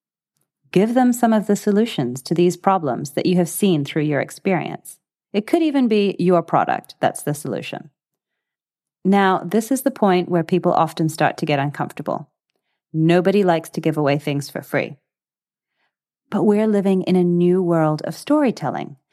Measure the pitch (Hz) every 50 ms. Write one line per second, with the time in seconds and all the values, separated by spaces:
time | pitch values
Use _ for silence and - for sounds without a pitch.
0 | _ _ _ _ _ _ _ _ _ _ _ _ _ _ - 180 202 226 233 262
1 | 254 247 240 240 - 226 220 214 190 - 202 196 - 214 202 202 226 233 - -
2 | 135 120 123 135 - - 170 175 175 180 175 - - 196 190 185 160 139 120 -
3 | 143 - - - - - 180 180 175 165 - - 208 196 165 147 139 - - 160
4 | 151 151 147 131 - - - - - 190 185 165 - - - - - - - _
5 | _ _ _ _ _ _ - 208 214 - - 349 330 311 269 277 254 226 214 208
6 | 202 196 - - 170 180 180 170 165 - - 135 87 - 62 - - - - -
7 | - - - - - 151 147 - - 143 98 - - - - - - 147 _ _
8 | _ _ _ _ _ _ _ _ _ _ _ _ _ _ _ _ _ _ _ _
9 | - 190 196 202 196 190 185 - - 175 196 220 226 - 269 254 - 269 - -
10 | 214 196 180 180 175 - 180 170 160 - 185 175 160 180 - - 165 156 - -
11 | 165 156 151 - 156 139 - - 165 151 147 139 139 147 139 - 143 - - -
12 | 147 - 58 - 147 - _ _ _ _ _ _ _ _ _ _ _ _ - 160
13 | 160 160 170 180 175 196 196 208 196 180 170 160 160 - - 170 160 160 151 151
14 | 151 139 143 147 - 151 143 143 139 - - - - - - 135 - - 139 -
15 | _ _ _ _ _ _ _ _ _ _ _ _ _ _ _ _ _ _ _ _
16 | _ _ _ _ _ _ - 202 - 214 208 208 220 220 208 202 185 196 190 185
17 | - - 185 185 175 175 175 175 175 175 180 190 185 170 170 165 156 156 151 151
18 | - - - - - - 294 302 294 240 - - - 127 - 73 - - 143 -
19 | _ _